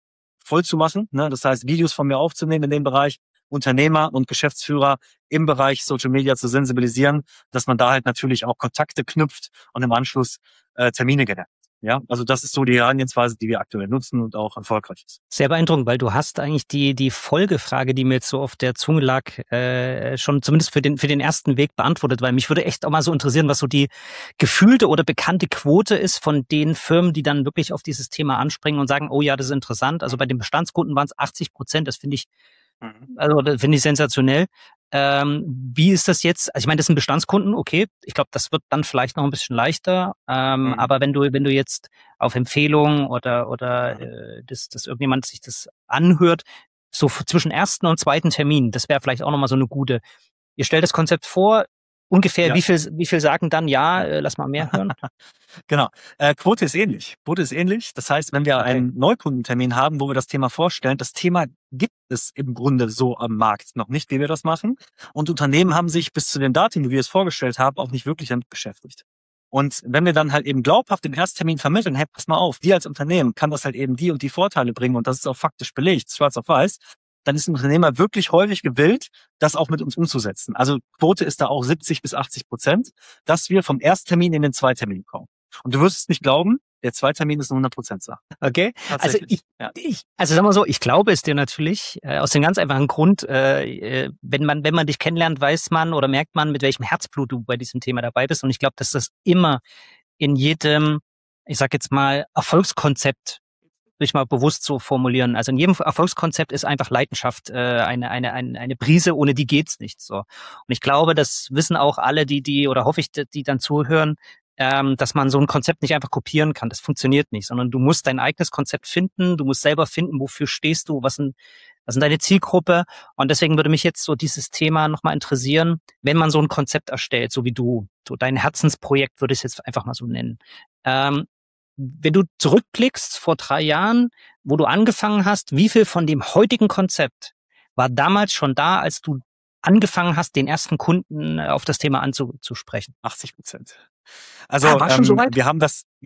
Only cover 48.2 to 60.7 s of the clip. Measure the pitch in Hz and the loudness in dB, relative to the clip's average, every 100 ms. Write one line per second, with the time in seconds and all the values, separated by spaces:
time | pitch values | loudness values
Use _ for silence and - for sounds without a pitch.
48.2 | 165 - 147 151 117 120 - 139 135 123 | 2 0 2 2 2 0 0 0 0 -4
49.2 | 143 143 135 131 127 139 131 120 - _ | -2 -2 0 2 0 -2 -2 -4 -6 _
50.2 | _ _ _ - 131 160 175 - 160 165 | _ _ _ -8 0 2 2 0 0 0
51.2 | - 185 202 220 - _ _ _ - 185 | -2 2 4 4 0 _ _ _ 2 4
52.2 | 185 - 165 175 - 165 151 156 165 170 | 4 2 2 2 2 2 0 -6 -2 2
53.2 | 147 - 160 160 160 131 156 185 76 76 | 2 2 0 0 2 2 2 0 0 -2
54.2 | 147 - 139 143 160 190 196 - 135 _ | -2 -4 -4 -4 -2 -2 -4 -8 -12 _
55.2 | - _ _ - - 147 120 _ - - | -20 _ _ -16 -2 0 0 _ -18 0
56.2 | 147 147 185 226 147 160 208 - - - | 0 2 2 2 0 0 -2 -4 -10 -12
57.2 | - 175 135 143 180 226 - - - 147 | -4 -2 -2 -2 -2 -2 -6 -8 -2 -2
58.2 | - 143 147 131 120 127 123 123 151 233 | 0 -2 2 2 2 0 0 0 0 2
59.2 | 151 127 117 123 127 120 147 147 139 135 | -2 -4 -2 -2 0 0 0 0 -2 -2
60.2 | - 139 127 - 170 | -2 -2 -2 0 -2